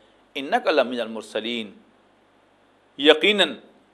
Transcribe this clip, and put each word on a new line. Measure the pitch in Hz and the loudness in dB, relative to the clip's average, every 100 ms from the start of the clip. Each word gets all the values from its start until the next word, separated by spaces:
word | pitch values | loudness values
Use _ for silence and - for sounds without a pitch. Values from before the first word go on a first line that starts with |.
| _ _ _ 143 | _ _ _ -10
"انک | 139 233 233 | -2 -2 2
لمن | 151 120 123 | 2 2 -2
المرسلین۔" | 110 110 104 113 113 120 104 - _ _ _ _ _ _ _ _ _ _ _ - | -6 -8 -8 -8 -6 -6 -8 -16 _ _ _ _ _ _ _ _ _ _ _ 0
یقیناً | 143 151 196 208 165 104 - _ _ | 4 4 4 2 0 -4 -18 _ _